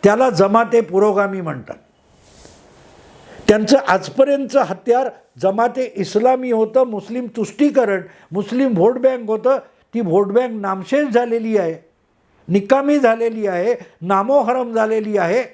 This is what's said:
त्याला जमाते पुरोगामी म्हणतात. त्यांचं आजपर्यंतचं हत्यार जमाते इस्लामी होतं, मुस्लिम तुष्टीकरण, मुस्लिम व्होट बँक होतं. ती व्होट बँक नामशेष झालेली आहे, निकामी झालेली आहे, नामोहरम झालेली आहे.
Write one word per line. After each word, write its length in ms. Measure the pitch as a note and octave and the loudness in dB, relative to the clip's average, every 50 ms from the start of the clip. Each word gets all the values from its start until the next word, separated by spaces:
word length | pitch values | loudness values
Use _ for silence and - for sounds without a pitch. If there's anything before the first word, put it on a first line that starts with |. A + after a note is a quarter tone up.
| - | 4
त्याला 260 | G3 G#3 A3+ C4 C4 | 4 4 4 2 0
जमाते 520 | A3 D#3+ G3 G3 G3+ A3+ A#3 A3 A#3+ A#3 | 2 2 2 4 4 2 2 2 0 0
पुरोगामी 600 | A3+ D#3 F3 F#3+ G#3 G#3+ G3+ G3 G3+ G3 F#3+ F#3+ | 0 0 0 0 2 2 2 0 -2 -2 -4 -6
म्हणतात. 340 | F3+ E3 C#3+ C3 G#2+ - - - _ _ _ _ _ _ _ _ _ _ - - - - - _ _ _ _ _ - - - - - - _ - - - - - - - | -8 -8 -10 -10 -12 -14 -16 -18 _ _ _ _ _ _ _ _ _ _ -20 -20 -20 -20 -20 _ _ _ _ _ -20 -20 -20 -20 -20 -20 _ -20 -20 -20 -20 -12 0 2
त्यांचं 300 | G#3 G#3+ G#3+ - C4 C#4 B3+ - | 2 2 4 4 2 2 4 2
आजपर्यंतचं 760 | F3+ F#3+ F#3+ - - - C4+ C#4 C#4+ C#4+ C#4 A#3+ - C#4 | 0 0 0 -6 0 0 2 2 2 -2 -2 0 0 0
हत्यार 480 | B3 E3 C#4+ - _ - A#3 B3 C4 B3 - - _ _ _ B2 | 0 0 -4 -10 _ 0 0 0 0 -2 -6 -12 _ _ _ -4
जमाते 520 | A#2+ F#3+ G3 G#3 A#3 A#3+ A3 B3+ B3+ A#3 - | -2 -2 0 0 -2 -2 0 -4 -6 -6 -4
इस्लामी 560 | G3 F#3+ - - G#3 A3 B3 C4 C4 B3+ B3+ | -6 -8 -2 -2 0 2 2 2 2 0 -2
होतं, 320 | A#3 A3 A3 G#3+ A3 C4 C4 | 0 0 -2 0 2 0 0
मुस्लिम 440 | B3 G#3+ G3+ F#3+ - A3+ B3+ B3 A3+ - | 0 -2 -10 -10 -8 -8 -8 -8 -8 -6
तुष्टीकरण, 640 | A#3 G#3+ - - - D4 D4 A3+ C4+ A#3+ G#3 G3 F#3+ F3+ F#3 - _ _ _ | -8 -8 -8 -2 0 0 2 2 2 0 2 0 -4 -4 -10 -20 _ _ _
मुस्लिम 420 | D#3 F#3+ G3+ G3+ A3 B3 C4+ C4+ A#3 | -8 -8 -6 -4 -2 0 0 0 2
व्होट 220 | F3+ E3+ A3 B3 B3 | 2 2 2 2 4
बँक 320 | B3 C4 C4 B3 A#3 G#3+ | 2 0 0 0 -4 -4
होतं. 280 | A3 A3 - B3 C4+ C4 - _ _ _ _ _ _ | -6 -2 0 0 0 0 -4 _ _ _ _ _ _
ती 60 | A3+ | -6
व्होट 280 | A#3 F3+ D#3+ F#3+ G3+ G3 | -4 0 2 0 0 2
बँक 240 | G3 A#3 B3+ B3 | 0 0 0 0
नामशेष 580 | A3+ G#3+ G3+ G3 F#3+ F#3+ F#3 - - C#4+ D4 C#4 | -6 -6 -6 -6 -6 -6 -6 -2 0 0 0 2
झालेली 480 | A3 A#3+ B3 A#3+ A3+ A#3 A3 A3+ A3 G#3 | 2 0 0 2 -2 -4 -2 -2 -2 0
आहे, 180 | F3+ E3 E3 D#3+ _ _ _ _ _ _ _ _ _ _ _ _ _ - | 0 -2 -4 -8 _ _ _ _ _ _ _ _ _ _ _ _ _ -2
निकामी 520 | E3+ G3+ G3 G3+ C4 C4+ C#4 C#4+ D4 D4 | -2 -2 2 2 2 2 4 2 2 4
झालेली 480 | C4+ A#3 A3+ A3+ A#3 A#3 A3+ A3 G#3+ G3+ | 4 2 2 2 -2 -4 -4 -2 -4 -4
आहे, 280 | F#3 F3 F3+ A3 B3 - F#3+ - _ _ | -2 -2 0 -2 -2 -4 -6 -18 _ _
नामोहरम 720 | D#3+ F3 G3 G3 G3 A3+ C4+ C#4+ C4 G#3+ B3+ B3+ B3+ A#3+ A3+ | -4 -2 0 0 0 2 2 2 2 2 0 -2 -2 -2 -2
झालेली 440 | A3+ A3 A3 A3 A3 G#3+ G#3 G#3 G3+ | -2 0 0 0 -2 -2 -2 -2 -2
आहे. 260 | F3+ E3+ F#3 B3 B3+ - | 0 0 0 -2 -2 -4